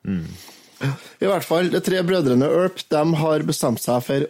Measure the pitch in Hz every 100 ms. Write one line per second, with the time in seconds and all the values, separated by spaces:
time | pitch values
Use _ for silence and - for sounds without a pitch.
0 | - 92 82 90 - - - - 139 135
1 | - - 185 180 - 170 180 180 190 185
2 | 175 185 139 123 143 165 185 - - 151
3 | 156 160 160 151 160 151 139 110 - 123
4 | 123 139 147